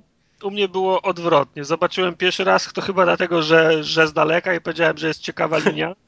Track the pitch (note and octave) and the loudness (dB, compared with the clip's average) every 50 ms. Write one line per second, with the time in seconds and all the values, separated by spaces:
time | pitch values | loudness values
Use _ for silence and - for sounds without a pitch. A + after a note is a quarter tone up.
0 | - _ _ _ _ _ _ _ - G3 G3 G#3 G3+ F#3+ F3+ F#3+ F#3+ F#3+ F#3+ F3+ | -6 _ _ _ _ _ _ _ -10 -8 -4 -2 -4 -2 -2 -2 0 0 0 0
1 | - G3 F3 E3+ E3+ E3+ D#3+ C#3+ C#3 - _ D#3 C#3+ C#3 E3 D#3+ F3+ F3 - F#3+ | 0 -2 -4 -2 0 2 2 2 2 0 _ -14 -6 -6 -2 -2 -2 -2 -2 -2
2 | F#3 F3+ E3+ - F#3 F3+ F#3 - F#3+ F#3+ F#3+ F#3 - - - - F3 - G3 F#3 | -4 -4 -2 -2 -2 -2 -2 0 2 2 2 2 0 -2 -8 -8 -6 -4 0 2
3 | F#3 F3 F3 F3 F#3 F3 F3 E3+ D#3 D3+ D#3+ D#3+ D#3+ D#3+ E3 D#3 D3+ D3 D#3 D#3+ | 2 2 2 0 -2 0 0 0 2 4 4 4 6 4 2 0 0 -2 2 2
4 | D#3+ D#3 D3 D#3+ D#3 D3+ D#3+ F3 F3 F#3+ F3+ E3 - F3 D#3+ D#3+ E3 D#3+ D#3 D3+ | 2 2 2 0 0 2 2 0 0 -2 -4 -4 -4 -8 -4 0 0 0 0 -2
5 | D#3 D#3+ D3+ - - - - - E3+ D#3+ D#3+ D#3 D#3 G3 D#3 D3+ D#3 E3 F#3+ _ | -4 -6 -6 -6 -8 -12 -6 -4 -4 -2 -2 0 0 0 -2 -2 -6 -6 -8 _
6 | _ | _